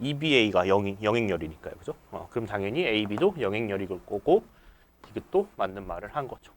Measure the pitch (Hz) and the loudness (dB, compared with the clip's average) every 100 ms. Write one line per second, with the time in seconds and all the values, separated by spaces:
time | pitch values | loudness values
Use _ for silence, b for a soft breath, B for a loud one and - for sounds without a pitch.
0 | 135 143 160 131 107 90 92 98 101 98 | -6 -2 4 6 6 4 4 4 2 0
1 | 107 117 104 85 80 80 78 - - - | 0 2 0 -2 -4 -10 -14 -12 -14 -14
2 | - - - 120 104 101 101 147 151 107 | -12 -14 -6 -6 -4 -4 -4 -2 0 0
3 | 104 104 190 170 98 107 110 98 92 90 | 0 0 0 2 -2 -2 -2 -4 -4 -8
4 | - 101 147 214 - b b b b _ | -8 -4 2 2 2 b b b b _
5 | - 104 - 190 208 - 95 101 90 87 | -12 -12 -2 -2 -2 -4 -4 -4 -10 -10
6 | 104 147 127 - - | -8 -8 -8 -12 -20